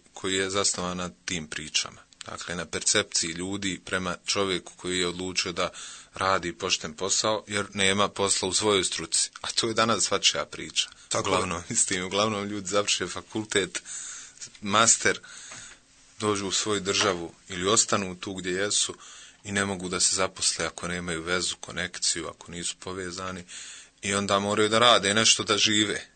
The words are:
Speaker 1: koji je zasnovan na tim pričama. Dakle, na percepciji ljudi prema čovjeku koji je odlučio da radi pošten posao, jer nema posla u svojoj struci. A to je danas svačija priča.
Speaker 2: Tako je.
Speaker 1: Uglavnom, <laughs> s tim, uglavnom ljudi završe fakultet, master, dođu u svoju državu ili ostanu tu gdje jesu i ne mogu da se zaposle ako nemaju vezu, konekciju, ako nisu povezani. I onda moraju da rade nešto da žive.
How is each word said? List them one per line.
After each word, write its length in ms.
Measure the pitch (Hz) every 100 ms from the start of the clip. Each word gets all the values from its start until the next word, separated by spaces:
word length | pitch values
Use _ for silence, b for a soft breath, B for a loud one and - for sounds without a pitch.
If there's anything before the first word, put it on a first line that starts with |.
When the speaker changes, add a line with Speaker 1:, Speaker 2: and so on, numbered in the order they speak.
| -
Speaker 1:
koji 220 | - 95
je 160 | 95 95
zasnovan 460 | 98 95 - 90 90
na 140 | 90 -
tim 220 | - 87 76
pričama. 540 | - 78 - - - - - 87
Dakle, 280 | 87 -
na 120 | 87 80
percepciji 640 | 95 - 110 101 - 85
ljudi 500 | 82 92 101 98 87
prema 320 | - 95 92 85 -
čovjeku 460 | 101 98 87 - -
koji 220 | 90 92
je 80 | 87
odlučio 440 | 87 92 90 95
da 180 | 90 85 B B B B
radi 380 | - 95 95 85
pošten 420 | 82 92 - 92
posao, 500 | 73 95 - 110 110 -
jer 200 | 104 101
nema 340 | 101 95 98 98
posla 400 | - 98 - 95
u 40 |
svojoj 300 | 87 107 101
struci. 460 | 87 - 82 - - -
A 60 | -
to 140 | - 113
je 60 |
danas 300 | 110 113 101
svačija 400 | - 95 - 73 73
priča. 420 | - 78 - - - -
Speaker 2:
Tako 200 | 113 101
je. 40 |
Speaker 1:
Uglavnom, 300 | 92 92 85 87
<laughs> 100 | 113
s 60 | -
tim, 180 | 95
uglavnom 400 | 92 98 110 101
ljudi 240 | 101 104 90
završe 380 | 101 101 - 90
fakultet, 760 | 92 - 110 107 101 92 - - B B B B B B -
master, 600 | 101 104 113 - 104 - B B B B B B _ - - -
dođu 280 | 107 101 98
u 60 |
svoju 280 | 87 107 101
državu 520 | 92 95 104 90 82 - -
ili 200 | 90 95
ostanu 460 | 113 - 107 95
tu 200 | 90 -
gdje 160 | 95 90
jesu 440 | 92 104 104 - 80 B B B B
i 80 | 104
ne 120 | 101
mogu 240 | 98 92 90
da 120 | 90
se 160 | - 92
zaposle 500 | 95 - - - 82
ako 220 | - 85
nemaju 340 | 90 87 80
vezu, 340 | 82 90 85 -
konekciju, 720 | - 82 87 - - 87 80
ako 220 | - -
nisu 240 | 87 87 -
povezani. 640 | 92 95 90 87 92 92 87 B B B B _
I 120 | 101
onda 240 | 101 98 98
moraju 300 | 101 104 107
da 100 | 110
rade 360 | 120 107 98
nešto 280 | 107 110 -
da 140 | 98 104
žive. 480 | 107 107 104 76 -